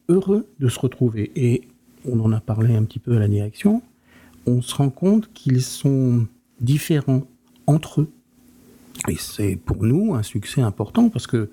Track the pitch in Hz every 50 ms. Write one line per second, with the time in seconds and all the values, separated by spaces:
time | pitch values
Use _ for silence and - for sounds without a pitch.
0 | - - 170 190 185 185 202 220 - - _ - 135 117 - - - 123 - -
1 | 127 117 107 110 104 - - 165 127 120 123 - - - _ _ _ _ _ _
2 | - 127 123 110 110 110 110 110 - - 107 110 113 120 117 107 107 - - 107
3 | - 123 120 110 104 101 101 104 104 107 - - - 202 220 240 - _ _ _
4 | _ _ _ - - - - - - 123 123 123 123 - - - 139 135 - -
5 | 175 190 208 226 214 - - - - 139 127 127 127 - - - - 139 139 131
6 | 131 127 120 120 113 - _ _ _ _ _ - 117 123 147 147 - - 160 143
7 | - 139 131 131 135 - _ _ _ _ _ _ - - 143 156 - - - 151
8 | 156 - - _ _ _ _ _ _ _ _ - - - - - - - - -
9 | - - 80 - - - - - 104 98 92 90 - - 90 92 101 113 135 180
10 | 214 226 160 110 104 - - 110 - - - 143 123 104 - - 104 - - 226
11 | 240 226 - 113 - - - 113 107 -